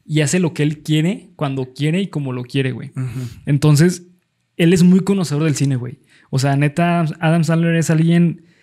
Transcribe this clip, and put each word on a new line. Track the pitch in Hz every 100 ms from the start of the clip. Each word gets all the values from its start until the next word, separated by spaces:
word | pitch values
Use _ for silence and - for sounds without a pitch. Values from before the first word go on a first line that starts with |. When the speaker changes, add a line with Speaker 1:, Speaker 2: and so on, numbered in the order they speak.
| -
Speaker 1:
y | 151
hace | 143 180
lo | 170
que | -
él | 147 151
quiere, | - 156 165 240 -
cuando | - 143 135 131
quiere | - 147 175
y | 196
como | 151 135
lo | 123
quiere, | 123 139 131
güey. | 120 139
Speaker 2:
Ujú. | 131 127 131 123 - -
Speaker 1:
Entonces, | 143 151 147 180 180 - _ _ _ _ -
él | 170
es | 180
muy | 180 185
conocedor | 190 196 165 147
del | 160 131
cine, | 139
güey. | 131 123 139 _ _ _
O | 131
sea, | 139 139
neta, | 147 147 175 170 156 -
Adam | 160 170
Sandler | 160 165 170
es | 165 156
alguien | 160 165 170 170 - _ _